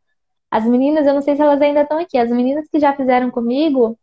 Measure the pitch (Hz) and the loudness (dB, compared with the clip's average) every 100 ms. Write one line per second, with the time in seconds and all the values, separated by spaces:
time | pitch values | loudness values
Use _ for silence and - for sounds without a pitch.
0 | _ _ _ _ _ 226 220 247 269 311 | _ _ _ _ _ -2 0 2 2 2
1 | 285 285 285 285 302 285 294 294 294 302 | 2 0 0 0 2 2 2 0 -2 -4
2 | 349 254 233 240 247 294 302 311 285 285 | -4 -2 0 0 -2 -4 -4 0 0 0
3 | 262 247 247 247 233 262 320 262 226 233 | 0 0 0 -4 -4 -2 0 0 0 -2